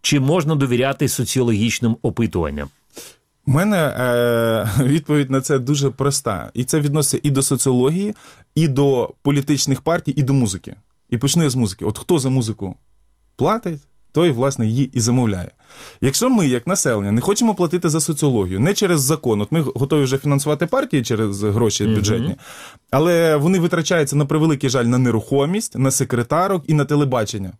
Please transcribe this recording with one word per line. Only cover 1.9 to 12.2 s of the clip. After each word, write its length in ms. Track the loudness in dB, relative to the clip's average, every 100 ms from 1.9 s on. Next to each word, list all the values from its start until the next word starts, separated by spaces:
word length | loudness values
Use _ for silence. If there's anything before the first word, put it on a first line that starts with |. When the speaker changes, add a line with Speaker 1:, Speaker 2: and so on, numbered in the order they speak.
| -2
Speaker 1:
опитуванням? 680 | -4 -2 -2 0 -4 -6 -10 _ _ -20 -20 -20 _ _ 0
Speaker 2:
У 40 |
мене, 260 | 2 2 2
е, 920 | 0 -2 0 2 2 2 2 0 0
<laughs> 100 | 0
відповідь 480 | 2 0 0 0 0
на 100 | -2
це 180 | 0 -2
дуже 300 | 0 0 0
проста. 640 | -2 -2 -2 -4 -6 -6
І 100 | -6
це 160 | -2 0
відноситься 400 | 0 0 0 0
і 80 | 0
до 100 | 0
соціології, 760 | 0 0 2 2 2 0 -4 -8 -16 -20 _ 0
і 120 | 0
до 460 | 2 2 2 -2 -4
політичних 600 | 0 0 0 -2 0 -2
партій, 320 | 0 -2 -2 -2
і 80 |
до 100 | 0
музики. 420 | 2 0 -4 -12 -20 _ _ _
І 80 | -2
почну 260 | 0 2
я 60 | 0
з 60 | 0
музики. 300 | -2 -2 -6
От 120 | -6
хто 200 | 0
за 100 | 0